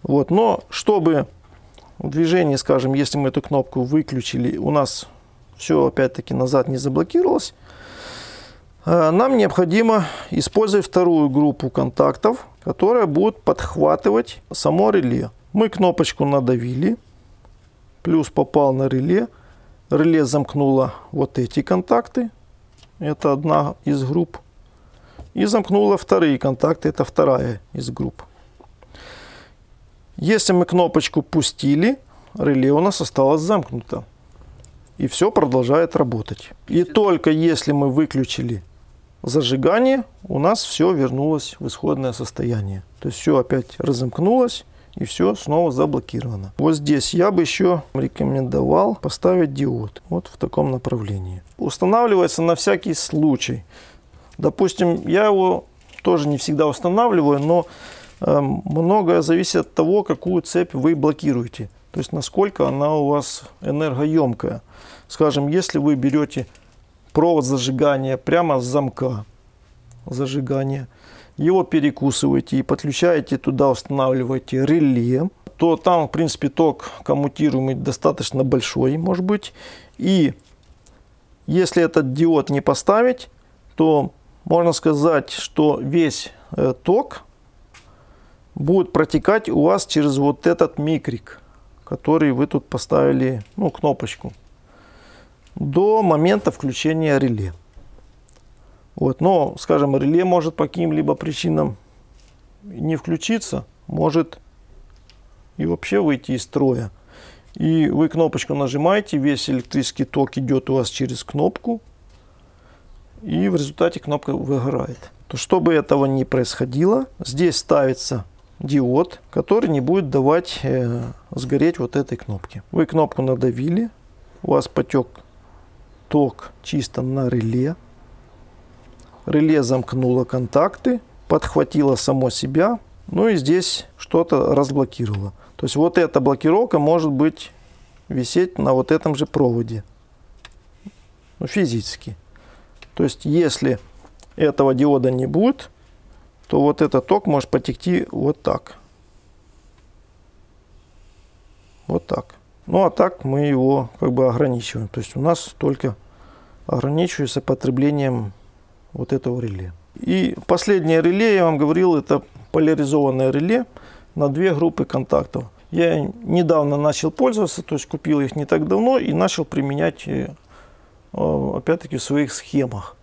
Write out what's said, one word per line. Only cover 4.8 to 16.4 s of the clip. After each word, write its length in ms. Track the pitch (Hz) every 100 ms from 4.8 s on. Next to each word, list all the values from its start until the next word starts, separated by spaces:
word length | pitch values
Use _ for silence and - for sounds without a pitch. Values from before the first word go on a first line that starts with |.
| 135 - - - _ _ - -
все 300 | - 156 139
опять-таки 460 | - 131 - -
назад 340 | 127 127 135 151
не 100 | 135
заблокировалось, 760 | 135 135 170 339 359 339 - _ - - - - - - - - - - - - -
э, 260 | 170 156
нам 260 | 175 262 254
необходимо 680 | 202 - 175 196 226 220 156 - -
использовать 540 | - - 202 220 202 -
вторую 440 | 180 175 165 147
группу 400 | 131 147 - 135
контактов, 760 | - 131 - 143 139 214 247 - -
которая 420 | - - 190 240 185
будет 360 | 147 208 -
подхватывать 1000 | - 151 - 156 151 156 - 220 240 - _
само 400 | - 151 160 214
реле. 380 | 202 131 123 110 - _
Мы 160 | 202 220
кнопочку 560 | - 185 175 156 - 143
надавили, 720 | 139